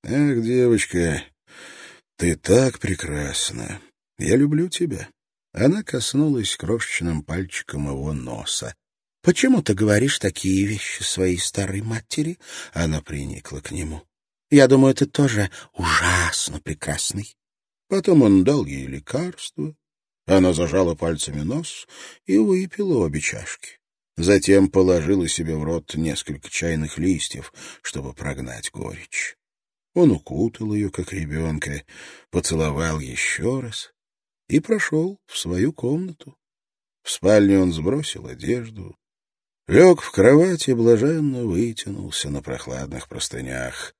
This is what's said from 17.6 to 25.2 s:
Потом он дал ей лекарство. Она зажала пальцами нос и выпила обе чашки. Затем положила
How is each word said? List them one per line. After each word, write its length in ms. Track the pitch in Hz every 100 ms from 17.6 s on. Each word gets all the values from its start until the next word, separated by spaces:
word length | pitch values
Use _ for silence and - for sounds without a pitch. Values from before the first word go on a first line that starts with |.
| _ _ _
Потом 340 | 196 185 165
он 220 | 113 95
дал 220 | 92 147 76
ей 200 | 69 67
лекарство. 880 | 67 73 135 180 - - - 151 - _ _ _ _ -
Она 260 | 95 92
зажала 420 | 78 80 92 87
пальцами 460 | 82 82 78 - 73
нос 480 | 76 143 165 - - - - - -
и 100 | 196
выпила 640 | 214 185 185 - 196 135
обе 220 | 82 76
чашки. 580 | - - - - - - _ _ _ -
Затем 540 | 85 101 - 98 95
положила 560 | 95 92 87 78 98